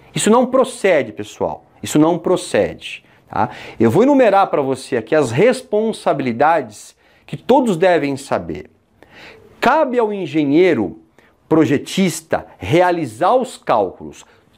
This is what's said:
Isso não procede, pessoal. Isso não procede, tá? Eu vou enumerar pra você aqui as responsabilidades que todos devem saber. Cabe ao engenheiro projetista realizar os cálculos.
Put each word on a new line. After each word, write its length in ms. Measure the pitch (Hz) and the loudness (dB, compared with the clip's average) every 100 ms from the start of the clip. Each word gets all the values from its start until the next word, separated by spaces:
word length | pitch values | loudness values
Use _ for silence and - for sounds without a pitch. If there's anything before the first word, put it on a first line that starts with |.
| _ 156 | _ -2
Isso 160 | 202 | 2
não 160 | 233 254 | 2 2
procede, 640 | 262 247 - 196 156 117 | 0 0 0 0 2 0
pessoal. 540 | 104 104 - 87 - _ _ | -8 -12 -6 -6 -6 _ _
Isso 160 | - 151 | -2 2
não 180 | 160 175 | 2 2
procede, 840 | 180 175 - 117 87 80 - - _ _ - | -2 -2 -2 -2 -2 -4 -16 -18 _ _ -10
tá? 220 | - 117 - - - | -4 -4 -6 -10 0
Eu 120 | 110 | 2
vou 100 | 139 | 4
enumerar 460 | 262 277 233 196 190 | 4 4 4 4 2
pra 120 | 156 | 0
você 380 | 135 127 - 120 | -2 -4 -4 -6
aqui 160 | - | 0
as 160 | 156 131 | 0 0
responsabilidades 1700 | 117 233 247 - 208 226 - 185 156 131 113 151 165 117 101 - _ _ _ - | 2 2 0 -4 -4 -2 -4 -2 -2 -2 0 2 2 -2 -14 -20 _ _ _ -16
que 100 | - | -6
todos 400 | - 269 240 165 | 2 2 2 2
devem 400 | 180 165 139 131 | 2 2 0 -6
saber. 540 | - 110 85 78 - _ _ _ _ - - - - - | -4 -4 -4 -12 -14 _ _ _ _ -20 -20 -20 -20 -4
Cabe 380 | 233 302 285 240 | 0 2 0 0
ao 120 | 214 | -2
engenheiro 880 | 202 160 156 143 151 185 131 90 - _ _ _ _ - | -2 -4 -2 2 4 4 2 -2 -8 _ _ _ _ 0
projetista 1000 | 160 131 139 - - 190 - - - - - | 2 2 0 -2 -2 -2 -2 -6 -6 -6 -12
realizar 800 | 92 160 180 175 139 107 180 254 | -2 2 2 0 -6 -2 0 0
os 200 | 240 - | -2 -8
cálculos. 720 | - 123 95 - 78 - - _ _ | -2 0 0 -6 -18 -20 -20 _ _